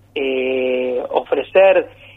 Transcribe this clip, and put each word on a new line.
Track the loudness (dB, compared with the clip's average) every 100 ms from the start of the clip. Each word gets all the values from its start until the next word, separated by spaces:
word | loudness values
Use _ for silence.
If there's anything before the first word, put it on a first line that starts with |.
| _
eh, | -8 -4 -4 -4 -4 -2 -4 -4 -6 -2
ofrecer | -4 -2 -4 0 4 4 4 0 -14 -20